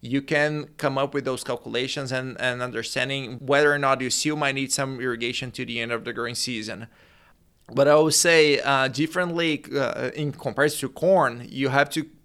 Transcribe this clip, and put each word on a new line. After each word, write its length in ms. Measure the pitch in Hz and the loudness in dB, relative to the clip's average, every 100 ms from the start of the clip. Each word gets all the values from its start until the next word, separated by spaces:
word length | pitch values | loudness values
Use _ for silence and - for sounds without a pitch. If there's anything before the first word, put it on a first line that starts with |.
you 200 | 120 135 | -2 -4
can 500 | 139 151 151 151 147 _ | 0 2 2 0 -6 _
come 200 | 143 135 | -2 0
up 160 | 139 | -2
with 100 | 143 | -2
those 200 | 131 127 | -4 -6
calculations 640 | - 123 - 117 127 - 135 | -4 -8 -4 -4 -4 -4 -4
and, 300 | 131 131 127 | -4 -6 -4
and 220 | 127 123 | -4 -2
understanding 760 | 123 117 113 - 127 139 131 123 | -4 -6 -6 -4 -2 -4 -6 -10
whether 320 | 135 143 147 | 0 4 4
or 60 | 147 | 4
not 220 | 139 131 | 2 0
you 100 | 127 | 0
still 240 | - 156 | -2 -2
might 220 | 151 147 135 | 0 0 -2
need 160 | 131 | -2
some 280 | - 139 131 | -2 -4 -4
irrigation 520 | 127 117 120 120 127 | -4 -2 -4 -4 -8
to 120 | - | -8
the 160 | 123 117 | -8 -6
end 120 | 117 | -4
of 120 | 117 | -4
the 80 | 117 | -6
growing 220 | 113 117 | -6 -6
season. 540 | 120 - 120 107 98 113 _ _ _ _ _ _ _ - | -4 -4 -4 -6 -10 -12 _ _ _ _ _ _ _ -10
But 160 | 120 139 | 2 6
I 100 | 151 | 6
would 180 | 156 | 6
say, 460 | 143 175 165 151 135 | 4 6 6 6 4
uh, 280 | - 139 131 | 2 2 2
differently, 760 | 131 156 180 180 170 165 147 - 139 | 0 -2 0 -2 0 0 -2 -4 -2
uh, 340 | 131 - 127 | -2 -2 -6
in 180 | - 147 | -4 -6
comparison 560 | 139 139 110 147 147 135 | -4 -8 0 0 0 -8
to 0 | |
corn, 580 | - 165 190 139 117 120 | -2 4 4 4 -2 -12
you 200 | 131 135 | -2 2
have 220 | 131 143 | 4 2
to 160 | - 156 - | 0 -6 -12